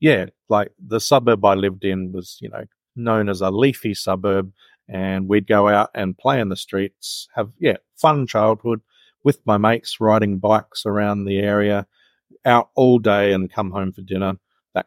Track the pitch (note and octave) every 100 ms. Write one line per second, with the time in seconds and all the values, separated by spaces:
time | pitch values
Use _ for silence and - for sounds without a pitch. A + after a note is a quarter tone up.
0 | D#3 A2+ F2 _ - G#2 G2+ _ B2 A2
1 | - C#3 A#2+ G#2+ G2+ F#2+ G2 F#2+ G2 F#2+
2 | F#2 F#2 F2+ - G#2+ G#2+ G#2+ _ _ A#2+
3 | A#2 A2 G2+ F#2+ F#2+ G2+ C3+ A#2+ A2+ G2
4 | - F#2+ G2+ G2 F#2+ _ _ _ - F#2+
5 | F#2+ F#2+ F#2+ G#2 G2 G#2+ G#2 G#2 G#2+ -
6 | F#2+ F#2 C3 C3+ G#2 F#2+ - G2 G2 _
7 | - - - - G#2+ - D#3+ G2 _ _
8 | D#3+ D3 B2 A2 G#2+ G#2+ A#2 A2+ _ _
9 | _ _ - - - G#2 G#2+ A#2 - -
10 | A2 G#2+ G#2 F#2+ G#2 G#2+ - - A2 G#2
11 | G#2 G2+ G2 G2 G2+ G#2 G#2 G2+ G2 _
12 | _ _ _ _ C3 A#2+ - - C3 B2
13 | G#2+ G2+ G2+ F#2+ F#2 - G2 G2 F#2+ F#2+
14 | F#2 F#2+ F#2+ F#2 _ _ _ G2